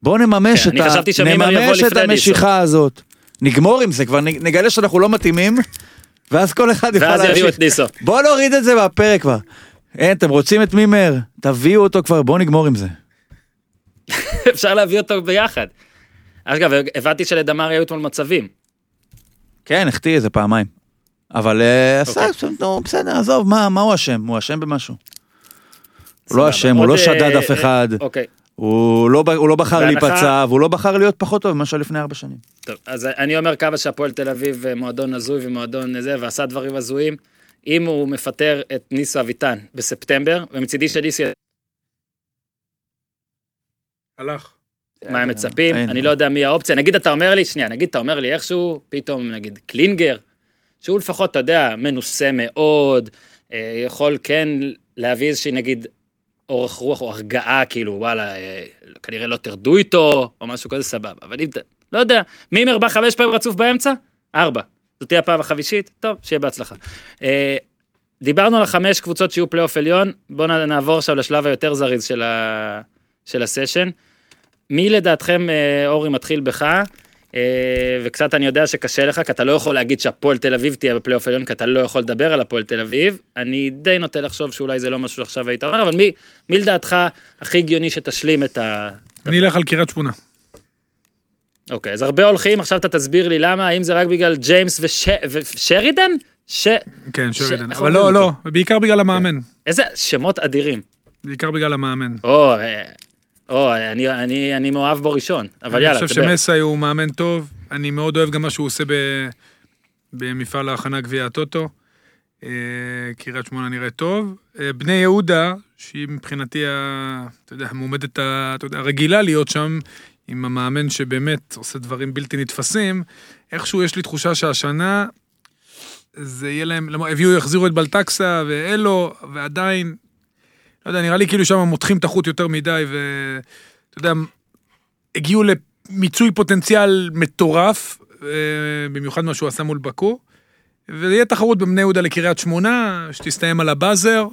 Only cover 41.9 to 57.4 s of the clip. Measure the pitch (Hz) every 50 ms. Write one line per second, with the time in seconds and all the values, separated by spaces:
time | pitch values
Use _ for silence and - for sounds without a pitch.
41.9 | _ _ _ _ _ _ _ _ _ _ _ _ _ _ _ _ _ _ _ _
42.9 | _ _ _ _ _ _ _ _ _ _ _ _ _ _ _ _ _ _ _ _
43.9 | _ _ _ _ _ _ 131 139 151 - - - _ _ _ _ _ _ _ _
44.9 | _ _ - - - 123 123 123 120 - - 120 - - 165 165 165 117 120 113
45.9 | 110 127 131 147 147 143 147 143 139 143 143 135 147 165 - - 156 135 143 170
46.9 | 190 196 - 165 147 147 170 185 196 196 180 - - 156 131 110 113 120 165 175
47.9 | - 127 117 131 156 143 135 123 143 160 - - 180 180 175 175 165 143 _ _
48.9 | - 143 135 - 143 131 123 120 113 110 104 107 101 101 _ _ - 117 151 202
49.9 | 202 175 170 151 127 107 _ _ _ _ _ _ _ _ _ _ _ _ _ -
50.9 | 185 202 185 - 180 - 196 185 - 143 127 131 165 165 147 123 110 110 123 147
51.9 | 139 127 120 - - - 147 135 135 127 117 117 - 151 156 151 151 151 143 139
52.9 | 135 127 117 110 _ _ _ _ _ _ _ _ - 113 110 113 113 117 120 123
53.9 | - - 143 147 147 135 _ - 143 156 160 156 147 139 139 139 - _ _ _
54.9 | _ - 117 120 127 117 131 151 151 135 - 147 131 131 123 127 131 117 113 -
55.9 | _ _ _ _ _ _ _ _ _ _ _ _ 139 127 123 120 - - 127 131
56.9 | 143 - 127 117 104 107 107 104 113 127